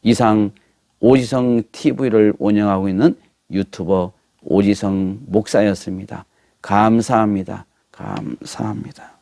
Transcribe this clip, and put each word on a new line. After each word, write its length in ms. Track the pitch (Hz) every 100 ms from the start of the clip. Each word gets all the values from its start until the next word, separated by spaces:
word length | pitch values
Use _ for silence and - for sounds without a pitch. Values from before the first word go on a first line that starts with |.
이상 500 | 107 117 117 107 104 - _ _ _ _
오지성 640 | 117 131 120 131 123 120 113
티브이를 600 | - 151 127 131 107 107 104
운영하고 500 | 104 104 104 95 98
있는 280 | 95 156 - _ _ _
유튜버 600 | 95 98 - 87 95 90 _ _ _
오지성 760 | - 92 101 104 101 95 95 101 -
목사였습니다. 960 | 98 107 - 104 92 - 92 101 98 - _ _ _
감사합니다. 1040 | - 101 110 113 110 117 107 98 92 101 - _ _
감사합니다. 1200 | - 53 50 60 62 - - 107 107 - - - _